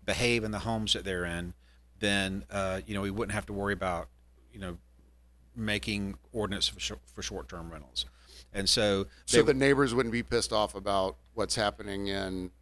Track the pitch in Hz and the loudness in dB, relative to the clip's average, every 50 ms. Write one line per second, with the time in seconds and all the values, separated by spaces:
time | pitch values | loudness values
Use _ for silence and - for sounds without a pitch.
0 | - - 101 - 127 120 120 117 107 110 107 101 90 113 113 110 110 101 - 110 | 0 -2 0 2 2 2 2 2 0 -2 -4 -4 -2 -2 -2 -2 0 0 0 0
1 | - 98 95 90 90 87 85 85 87 87 90 - - _ - - - _ _ - | 0 -4 -2 -2 -2 -2 -2 -4 -4 -6 -8 -14 -20 _ -20 -20 -20 _ _ -2
2 | - 104 101 98 98 95 95 98 101 - - 101 98 95 92 95 95 - 107 101 | 0 2 2 2 2 0 -2 -4 -8 -6 -4 -2 -2 0 -2 -4 -6 -4 -4 -2
3 | 98 101 98 101 113 98 101 107 98 - 104 98 101 101 101 90 95 92 87 85 | -2 -2 -2 -2 -4 -2 -2 -4 -4 -4 -6 -4 0 -2 0 0 0 -2 -2 -2
4 | 82 - _ - - - - - - _ - 110 98 92 87 87 _ _ _ - | -4 -8 _ -20 -20 -20 -20 -20 -20 _ -16 -10 -10 -10 -10 -10 _ _ _ -20
5 | - _ _ _ _ _ _ _ - - _ 120 110 107 104 101 - - 107 101 | -20 _ _ _ _ _ _ _ -20 -20 _ -6 -2 0 0 0 0 0 -2 -2
6 | 101 98 98 - _ - - 117 104 101 101 95 - - - - - - 104 - | -2 -4 -6 -8 _ -10 -4 -4 -2 -2 -2 0 -2 -2 -2 -4 -6 -6 -6 -8
7 | - - - - - - 107 92 78 - - 87 82 82 82 78 71 65 - - | -14 -18 -12 -10 -8 -8 -8 -8 -10 -10 -10 -10 -10 -10 -12 -14 -16 -10 -8 -8
8 | - - _ - - - - - - _ - 101 98 95 - - 110 104 101 98 | -8 -8 _ -20 -20 -20 -20 -20 -20 _ -6 -2 0 2 4 4 4 4 4 4
9 | 98 - - - - - - 120 113 113 143 131 135 139 139 135 143 131 113 123 | 0 -2 -6 -16 -6 4 6 6 8 8 6 6 6 6 6 6 4 4 4 2
10 | 131 117 110 117 117 - 120 117 107 - 113 107 107 98 - 101 95 101 98 98 | 2 2 0 -2 -2 0 0 0 0 2 2 2 2 2 0 -6 -4 0 2 2
11 | 95 95 - - _ - - 113 104 95 - - 110 104 101 - 104 104 98 98 | 2 0 -2 -6 _ -14 -4 -4 -2 -2 0 2 2 0 0 -2 -8 -6 -6 -4
12 | 101 101 98 98 98 95 95 92 92 90 - _ | -2 -2 -2 -2 -2 -2 -4 -4 -6 -8 -10 _